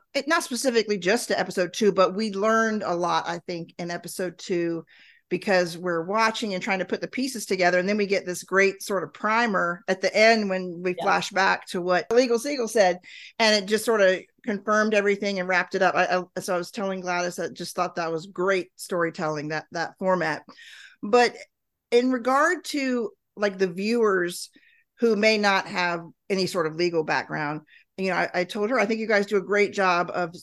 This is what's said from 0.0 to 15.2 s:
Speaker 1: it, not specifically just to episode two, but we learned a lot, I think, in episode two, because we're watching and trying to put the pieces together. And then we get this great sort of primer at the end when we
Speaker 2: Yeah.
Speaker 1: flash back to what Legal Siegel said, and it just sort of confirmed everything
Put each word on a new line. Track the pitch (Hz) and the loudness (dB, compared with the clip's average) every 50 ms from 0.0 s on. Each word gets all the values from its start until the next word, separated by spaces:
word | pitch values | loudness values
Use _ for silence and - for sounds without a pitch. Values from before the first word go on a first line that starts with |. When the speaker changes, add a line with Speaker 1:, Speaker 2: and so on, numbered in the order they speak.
| _ _ - | _ _ -6
Speaker 1:
it, | 277 262 | -4 0
not | 277 330 339 - | 0 0 0 0
specifically | - 247 226 277 262 233 226 208 208 208 | -2 -6 0 0 2 2 2 2 2 -2
just | 185 170 180 226 247 - - | 0 2 2 2 2 0 -2
to | 190 - | -2 -2
episode | 185 185 - 196 180 170 - | -2 -2 0 -2 -2 -2 0
two, | - 220 196 175 | 2 2 4 6
but | 190 185 - 185 | 4 4 4 2
we | 208 220 214 196 | -2 -4 -4 -2
learned | 190 208 220 226 226 226 220 214 208 - | -2 0 2 2 2 2 0 -2 -2 -2
a | 165 175 | -2 -2
lot, | 175 175 170 165 165 - | -2 0 0 0 -2 -2
I | - 170 170 - | -4 -8 -8 -8
think, | - 175 170 170 - - - | -8 -8 -8 -10 -12 -12 -10
in | 175 170 | -8 -8
episode | 170 170 - 175 - - 185 175 175 | -8 -10 -10 -12 -8 -6 -6 -6 -6
two, | - - - 185 170 170 170 165 165 165 _ - - - - _ _ _ - | -10 -6 -4 -2 -2 0 -2 -4 -6 -8 _ -20 -20 -20 -20 _ _ _ -6
because | 185 180 - 208 185 180 180 165 165 | -6 -4 0 2 2 2 2 0 -4
we're | 170 185 180 170 165 165 | -6 -4 -4 -2 -2 -2
watching | 185 202 226 226 220 220 - 240 208 185 | -2 0 2 2 2 0 -2 -6 -4 -4
and | 180 | -6
trying | - 220 190 190 | -2 -2 -2 -2
to | 180 | -2
put | - 226 - | -4 -4 -6
the | 175 | -6
pieces | 170 - 247 269 262 247 208 - | -8 -6 -6 -4 -4 -6 -8 -4
together. | - 196 185 175 175 180 180 | -4 0 2 2 4 4 2
And | 180 | 2
then | 196 214 | 2 0
we | 214 202 | 0 0
get | 190 196 185 185 | 0 0 -2 -2
this | 180 175 - - | -4 -8 -10 -6
great | - 185 190 196 196 190 - - | 0 2 4 4 2 0 -4 -6
sort | - 196 180 160 | -4 -4 -4 -4
of | 147 - | -6 -10
primer | - - 214 220 233 240 220 190 180 175 175 175 185 - | -4 -2 0 2 2 2 2 2 0 0 0 -4 -6 -2
at | - 190 190 | -4 -2 0
the | 196 180 - | 0 0 4
end | 214 214 226 226 220 208 196 | 6 6 6 6 4 2 0
when | 185 185 180 180 165 175 180 | -2 -2 -4 -6 -8 -4 -4
we | 185 180 | -4 -4
Speaker 2:
Yeah. | 170 170 | 0 0
Speaker 1:
flash | 196 180 180 - - | 2 2 2 0 -2
back | 196 185 196 190 185 - - | 0 2 2 2 2 0 -4
to | - - 185 | -6 -6 -4
what | 175 180 180 170 - - | 0 2 2 2 2 4
Legal | 226 247 262 233 233 | 4 4 4 4 2
Siegel | 226 240 285 294 262 226 | 0 0 -4 -4 -4 -4
said, | 208 - 220 190 180 180 - _ - - - - - _ - | 0 4 4 4 4 4 0 _ -20 -20 -20 -20 -16 _ 2
and | 226 214 214 | 4 4 4
it | 208 190 196 | 2 2 0
just | 220 214 - | -2 0 2
sort | 233 226 208 | 2 4 6
of | 190 185 185 170 - _ _ _ - | 6 4 4 2 -4 _ _ _ -6
confirmed | 240 202 196 - 220 208 214 214 220 214 | -6 -6 -4 0 0 2 2 4 4 2
everything | 202 196 202 202 202 | 2 2 2 0 0